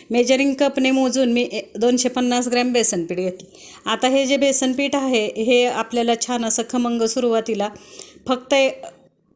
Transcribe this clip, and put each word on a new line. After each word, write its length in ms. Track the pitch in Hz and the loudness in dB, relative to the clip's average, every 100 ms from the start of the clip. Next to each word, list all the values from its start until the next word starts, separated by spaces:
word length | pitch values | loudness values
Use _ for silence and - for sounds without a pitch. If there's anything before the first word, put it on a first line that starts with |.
| - | -2
मेजरिंग 440 | 233 240 262 277 | 0 4 4 2
कपने 360 | 269 277 277 262 | 2 0 2 2
मोजून 420 | 269 262 254 247 | 2 2 2 2
मी 100 | 240 | 2
ए-, 180 | 247 - - 208 | 0 -4 -8 -2
दोनशे 300 | 233 247 247 | 2 2 0
पन्नास 400 | 247 247 247 247 | 0 0 0 0
ग्रॅम 240 | 247 254 | 0 2
बेसन 320 | 240 220 190 | 2 2 0
पीठ 120 | 170 180 | -4 -4
घेतलं. 320 | 185 185 - - - - - | -4 -6 -14 -20 -20 -12 -6
आता 180 | 220 254 | 0 2
हे 180 | 269 269 | 2 2
जे 100 | 277 | 2
बेसन 360 | 277 262 262 | 2 2 0
पीठ 220 | 254 277 | -2 -2
आहे 480 | 277 269 247 214 - | -2 0 0 0 -2
हे 220 | 220 247 | 2 2
आपल्याला 480 | 247 - 226 240 233 233 - | 2 0 -4 -2 0 -2 -2
छान 180 | 247 | -4
असं 180 | 226 214 233 | -2 -4 -2
खमंग 320 | 247 240 233 | -2 -2 0
सुरुवातीला 640 | 226 254 240 226 220 208 208 208 - - - - - | -2 0 0 0 -2 -2 -4 -8 -20 -20 -20 -10 -4
फक्त 260 | 254 254 | -4 0
ए-, 160 | 277 262 - - - _ _ _ | 2 2 -2 -12 -20 _ _ _